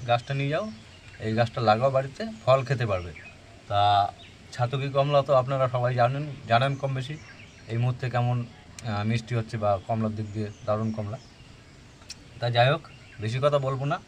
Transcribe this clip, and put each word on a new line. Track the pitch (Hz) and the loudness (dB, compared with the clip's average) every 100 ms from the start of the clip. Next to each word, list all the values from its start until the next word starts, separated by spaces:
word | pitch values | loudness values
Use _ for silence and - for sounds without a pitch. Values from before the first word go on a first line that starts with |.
| 120 | 2
গাছটা | 120 - | 0 2
নিয়ে | 135 139 | -2 0
যাও, | 151 220 110 - - - - | -2 -4 -10 -20 -20 -20 -10
এই | 110 110 | -4 2
গাছটা | 117 - | 0 2
লাগাও | 113 107 131 | 2 4 4
বাড়িতে, | 135 135 - 220 - - | 2 -2 -6 -10 -6 2
ফল | 135 | 2
খেতে | 127 127 117 | 2 -2 -2
পারবে।" | 92 87 82 - - - - - | -2 -6 -14 -18 -20 -20 -20 -4
তা | 101 101 101 101 - - - - | 2 4 4 2 -2 -20 -20 -18
ছাতকি | - 120 135 139 | -4 -2 -2 -2
কমলা | 139 143 143 | 0 4 4
তো | 135 | 4
আপনারা | 139 127 139 131 | 2 2 0 0
সবাই | 127 123 123 | 0 -2 2
জানেন, | 120 139 147 135 - | 2 2 -6 -10 0
জানেন | 117 135 135 | 2 2 -2
কম | 139 | -4
বেশি | 131 127 151 - - - - - | -4 -6 -10 -14 -20 -20 -20 -6
এই | 117 | -2
মুহূর্তে | 123 123 127 | 0 -2 -2
কেমন, | 120 120 123 117 - - - | 0 0 0 -4 -12 -20 -12
আহ, | 120 104 | -6 -4
মিষ্টি | 104 117 - 120 | 0 -2 -2 -4
হচ্ছে | 110 117 | -4 -2
বা | 107 101 - | 0 0 0
কমলার | 117 110 107 | -2 -2 -2
দিক | 107 | -6
দিয়ে | 104 104 104 - | -6 -8 -8 -4
দারুণ | 107 110 | -2 -2
কমলা। | 110 101 110 - - - - - - - - - - - - | -4 -6 -8 -14 -20 -20 -20 -20 -20 -20 -20 -20 -20 -20 -8
তা | 120 | -2
যাই | 120 127 | 4 4
হোক, | - - - - - | 4 -4 -20 -20 -10
বেশি | 107 123 | -6 0
কথা | 143 143 | 2 2
বলবো | 135 135 139 | 0 -2 -2
না | 180 | -4